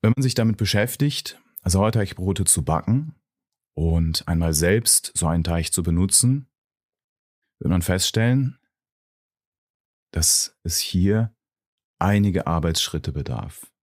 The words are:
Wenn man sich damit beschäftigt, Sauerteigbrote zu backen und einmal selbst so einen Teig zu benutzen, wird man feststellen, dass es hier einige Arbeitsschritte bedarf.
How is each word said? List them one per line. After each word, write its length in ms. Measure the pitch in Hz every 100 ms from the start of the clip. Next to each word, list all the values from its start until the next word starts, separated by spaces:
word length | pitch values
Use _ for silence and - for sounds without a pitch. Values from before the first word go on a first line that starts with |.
Wenn 120 | 110 120
man 60 |
sich 120 | 131
damit 220 | 123 113 107
beschäftigt, 840 | 101 104 117 - 143 143 - - _ -
Sauerteigbrote 800 | - 95 107 110 101 - 92 95
zu 200 | 90 -
backen 500 | 69 80 - 123 156 - _ _ _ _ _
und 520 | - 82 82 82 80 -
einmal 280 | 85 82
selbst 580 | 76 85 107 117 - -
so 120 | - 82
einen 180 | 85
Teig 280 | 85 85 82
zu 100 | -
benutzen, 680 | 85 85 92 - 123 139 135 _ _ _ _ _ _ _ _ _ _ _
wird 120 | -
man 120 | 87
feststellen, 760 | 85 92 - 113 117 127 131 - _ _ _ _ _ _ _ _ _ _ _ _ _ _ _
dass 460 | 87 82 - - _
es 160 | 85 85
hier 560 | - 90 95 107 113 _ _ _ _ _ _ _
einige 480 | 95 202 101 87 -
Arbeitsschritte 680 | 82 82 80 - 80 -
bedarf. 580 | 67 69 62 - - - _